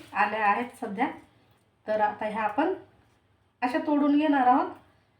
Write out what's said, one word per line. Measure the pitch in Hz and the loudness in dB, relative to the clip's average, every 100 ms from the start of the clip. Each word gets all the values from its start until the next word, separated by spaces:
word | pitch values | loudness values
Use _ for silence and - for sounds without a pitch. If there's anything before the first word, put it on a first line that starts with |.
| - | -10
आल्या | 196 208 214 208 | -4 -2 0 0
आहेत | 220 247 - 220 | 0 -2 -10 -12
सध्या. | 196 285 - - _ _ _ _ _ - | -4 -6 -6 -20 _ _ _ _ _ -6
तर | 214 | -2
आता | 208 208 214 | -2 -2 -6
ह्या | 208 | -4
आपण | 214 - 330 381 - _ _ _ _ _ _ _ | -4 -2 -2 -2 -10 _ _ _ _ _ _ _
अशा | 254 302 | -2 -2
तोडून | 311 294 294 294 | 0 2 4 4
घेणार | 311 277 247 | 4 4 4
आहोत. | 262 359 - _ _ _ _ | 4 2 -8 _ _ _ _